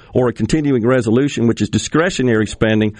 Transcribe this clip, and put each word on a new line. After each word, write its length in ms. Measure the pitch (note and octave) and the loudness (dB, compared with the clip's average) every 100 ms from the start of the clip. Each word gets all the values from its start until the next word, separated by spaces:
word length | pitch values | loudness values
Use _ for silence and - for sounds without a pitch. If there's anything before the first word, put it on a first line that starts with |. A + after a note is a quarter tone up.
| - | -6
or 160 | - B2 | -2 -2
a 40 | |
continuing 500 | - F#2+ D#3+ D3 B2+ A2+ | -2 -2 0 0 0 2
resolution, 580 | C3 A2 A#2 C#3+ A#2 A#2 | 0 2 0 0 0 0
which 160 | A2 | 0
is 80 | G#2 | -2
discretionary 800 | - - D3+ F3+ - B2+ A2 G#2 | -2 -2 0 0 0 0 0 -2
spending. 480 | - A2 G#2+ G#2+ G#2+ | -2 0 2 0 -4